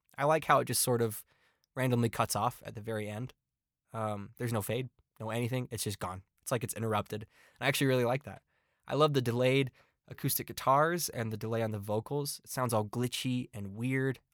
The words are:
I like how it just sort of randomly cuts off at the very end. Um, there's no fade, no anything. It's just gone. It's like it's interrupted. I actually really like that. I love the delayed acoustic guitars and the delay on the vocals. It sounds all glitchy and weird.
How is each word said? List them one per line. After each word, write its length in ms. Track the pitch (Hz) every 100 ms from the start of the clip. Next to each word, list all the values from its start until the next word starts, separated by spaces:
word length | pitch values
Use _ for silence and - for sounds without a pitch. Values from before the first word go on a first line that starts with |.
| _ -
I 80 |
like 200 | 143 160
how 160 | - 135
it 60 | 123
just 160 | 120
sort 180 | 127 120
of 240 | 113 - - _ _ _ _
randomly 360 | 131 127 120 117
cuts 260 | - 113 101
off 260 | 120 - -
at 80 |
the 80 | 110
very 260 | 110 110 104
end. 240 | 104 123 - _ _ _ _ _
Um, 360 | 113 107 104 98 -
there's 160 | 120
no 80 | 113
fade, 300 | - 117 127 - _ -
no 120 | 110
anything. 380 | 117 120 127 123
It's 140 | 107
just 140 | 107 98
gone. 240 | 90 92 - _
It's 100 | -
like 120 | 120
it's 100 | 110
interrupted. 520 | - 113 104 - 107 110 _ _ -
I 60 | 131
actually 200 | - 135
really 180 | 127
like 200 | 120 135
that. 180 | - - _ _ _ _ -
I 80 |
love 200 | 135 156
the 80 | 139
delayed 480 | 120 120 127 135 131 - _ _ -
acoustic 420 | - 139 - 113
guitars 600 | - 131 139 160 175 -
and 240 | 123 113
the 40 | 107
delay 240 | 113 113
on 80 | 110
the 80 | 107
vocals. 600 | 104 107 - 143 143 -
It 60 | -
sounds 240 | 135 123
all 100 | 110
glitchy 640 | 107 120 123 - 131 123 -
and 200 | 107 98
weird. 460 | 104 127 131 135 120 _